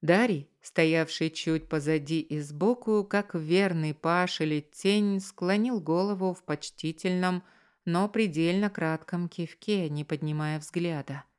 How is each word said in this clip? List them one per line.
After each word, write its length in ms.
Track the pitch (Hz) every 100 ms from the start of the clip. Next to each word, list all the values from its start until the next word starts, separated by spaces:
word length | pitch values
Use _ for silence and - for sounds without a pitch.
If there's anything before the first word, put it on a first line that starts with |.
Дарий, 480 | 156 180 240 170 139 _
стоявший 680 | - - 165 165 160 - 165
чуть 400 | 156 - 160 156
позади 500 | 156 143 156 143 165
и 220 | - 151
сбоку, 640 | 147 147 190 240 233 214 202
как 300 | 202 202 175
верный 580 | 156 180 196 165 156
паш 480 | 147 160 170 180 -
или 180 | 156 151
тень, 640 | 147 - 190 202 208 196
склонил 580 | 190 - 180 202 233 240
голову 540 | 151 165 196 196 185
в 100 | 180
почтительном, 960 | - 147 - - 156 160 185 180 185 180 - _ _ _ -
но 240 | 170 202
предельно 600 | 214 220 151 165 185 208
кратком 600 | 202 160 160 - 175 175
кивке, 580 | - 165 - - 208 165
не 160 | 147
поднимая 560 | 147 156 151 151 151 151
взгляда. 640 | 151 180 175 160 - 139 -